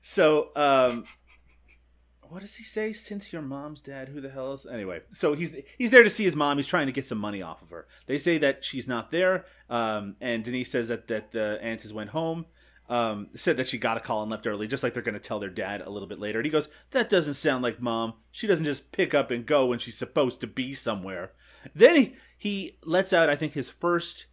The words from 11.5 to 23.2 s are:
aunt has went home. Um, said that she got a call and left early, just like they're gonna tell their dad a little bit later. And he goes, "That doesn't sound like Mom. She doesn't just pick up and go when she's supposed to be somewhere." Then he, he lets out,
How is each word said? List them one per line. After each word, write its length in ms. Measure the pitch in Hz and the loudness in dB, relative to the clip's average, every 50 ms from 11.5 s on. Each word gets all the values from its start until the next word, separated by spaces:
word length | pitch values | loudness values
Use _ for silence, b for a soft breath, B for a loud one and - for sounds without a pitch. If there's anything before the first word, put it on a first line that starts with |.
| 107 - - | -2 -4 -6
aunt 200 | 113 113 107 - | -8 -8 -8 -10
has 100 | 107 107 | -12 -12
went 160 | 107 107 101 | -10 -12 -8
home. 360 | 101 156 160 165 165 170 165 - b b b b b b b _ | -6 -4 -4 -4 -4 -6 -10 -14 b b b b b b b _
Um, 400 | 120 120 117 113 107 104 104 - _ | 0 0 0 0 -2 -6 -8 -12 _
said 200 | - - 190 160 120 | -4 0 0 0 0
that 100 | 127 - | 0 -4
she 100 | - 120 | -4 -2
got 200 | 113 117 113 113 | -2 -2 -2 -2
a 20 | |
call 220 | - - 123 107 107 | -2 -2 -2 -2 -2
and 80 | 107 110 | -4 -6
left 160 | 107 - 117 | -4 -4 -4
early, 180 | 104 101 107 | -4 -2 -4
just 160 | 107 127 123 - | -4 -4 -2 -2
like 120 | 123 - | -2 -4
they're 80 | 120 117 | -2 -6
gonna 180 | 120 101 104 | -4 -6 -6
tell 180 | - - 113 104 | -8 -8 -6 -6
their 100 | 101 98 | -6 -8
dad 320 | 90 101 101 92 101 101 - | -6 -6 -6 -6 -6 -8 -8
a 80 | 87 | -8
little 180 | 101 104 98 87 | -10 -10 -10 -10
bit 100 | 104 78 | -10 -8
later. 220 | 101 104 107 110 | -8 -4 -4 -2
And 60 | 120 | -4
he 40 | 151 | 0
goes, 180 | 151 151 147 - B B B B | 0 0 0 -2 B B B B
"That 180 | - 269 226 - | -2 -2 0 2
doesn't 260 | - 180 160 147 143 | 2 2 2 2 -4
sound 280 | - - 156 135 127 127 | -2 0 0 0 2 0
like 180 | 120 113 - | -2 -4 -2
Mom. 340 | 120 123 113 113 113 113 117 _ _ _ _ | -4 -2 -2 -2 -2 -4 -6 _ _ _ _
She 160 | - - 208 | -8 0 2
doesn't 160 | 196 156 165 | 2 2 2
just 260 | 151 143 - - _ | -2 -2 -4 -6 _
pick 240 | - - 185 - - | -2 -2 -2 2 4
up 160 | 147 131 - | 2 2 2
and 160 | 123 120 120 | -2 -4 0
go 200 | 107 151 143 131 | 2 4 4 4
when 120 | 123 123 117 | 4 2 0
she's 180 | - 123 113 | -4 -8 -8
supposed 440 | - 131 - - 156 143 127 123 - | -8 -10 -2 2 2 2 2 0 -4
to 60 | - 110 | -10 -10
be 260 | 92 - 131 127 139 | -6 -6 -6 -6 -6
somewhere." 580 | 131 - 123 110 101 90 95 95 90 87 - _ B B B B B B B B | -6 -4 -4 -4 -4 -4 -8 -8 -8 -10 -12 _ B B B B B B B B
Then 220 | 147 196 285 349 | 10 10 10 10
he, 200 | 311 247 - B B B B B | 10 4 4 B B B B B
he 420 | B - 208 202 196 190 - - _ - | B -6 -4 -4 -4 -6 -10 -14 _ -6
lets 280 | 160 160 185 190 185 - | 0 2 2 2 4 4
out, 160 | 170 | 4